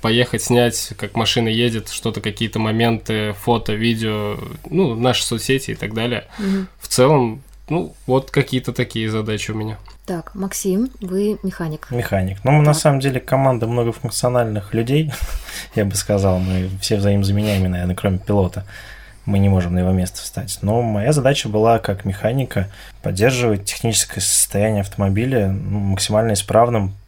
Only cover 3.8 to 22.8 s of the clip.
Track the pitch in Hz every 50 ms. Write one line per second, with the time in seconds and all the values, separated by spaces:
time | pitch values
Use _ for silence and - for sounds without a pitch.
3.8 | 113 117 117 110 113 110 107 107 104 104 104 - 120 120 - - - - - 127
4.8 | 190 120 113 113 120 127 120 - - - 120 113 - - 131 131 - - 107 -
5.8 | - 104 110 110 117 123 117 104 - - - - 202 190 190 196 190 - - -
6.8 | - - - - 127 139 156 139 123 113 110 135 - - - - - - 151 175
7.8 | - - - - - - 127 135 135 - - 147 135 - 131 127 - - 117 -
8.8 | 123 120 - 113 110 110 110 110 107 110 107 101 - - 110 107 110 110 107 -
9.8 | - - - - - - 185 165 - - - 196 190 190 - - - 196 185 196
10.8 | 240 262 - - 208 175 185 190 208 214 208 - - 190 - - 175 156 151 -
11.8 | - - 127 120 104 - 101 95 92 95 95 98 - 127 147 151 147 151 147 151
12.8 | - 156 139 135 131 139 127 131 - - 139 135 135 135 127 113 113 113 120 120
13.8 | 117 117 110 - - 117 - - - 123 123 123 117 110 107 104 95 - - 113
14.8 | 117 123 139 151 160 151 120 - - - - - - - - - - - - 117
15.8 | 101 98 95 - - - 104 98 98 95 92 92 92 92 92 92 92 95 95 95
16.8 | - - 110 101 98 101 101 101 98 98 101 104 107 107 101 95 95 92 90 90
17.8 | 87 90 90 - - 101 92 92 - - 104 101 95 92 - 95 - - - -
18.8 | - - - - - - - - - - 101 98 98 101 98 92 90 87 87 92
19.8 | 90 92 95 92 90 92 - - - - - - 139 104 - - - 101 110 120
20.8 | 120 - 104 101 104 135 151 147 120 135 143 - - 113 104 107 107 117 117 113
21.8 | - - 98 - - 98 95 - - 110 123 139 127 - - 101 92 98 - -